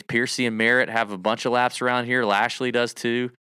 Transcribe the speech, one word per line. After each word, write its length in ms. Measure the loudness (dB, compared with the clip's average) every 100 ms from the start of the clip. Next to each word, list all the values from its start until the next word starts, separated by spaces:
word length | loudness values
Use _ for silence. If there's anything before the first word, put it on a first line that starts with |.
| -2
Piercy 380 | -2 -2 -2 -2
and 120 | 2
Merritt 320 | 4 4 2
have 220 | 0 -2
a 60 | -2
bunch 280 | -2 0 0
of 60 |
laps 300 | 2 0 0
around 240 | -2 0 0
here. 180 | 0
Lashley 480 | 2 2 0 -2 -2
does 220 | 0 -2
too. 380 | -2 -2 -2 -2 -8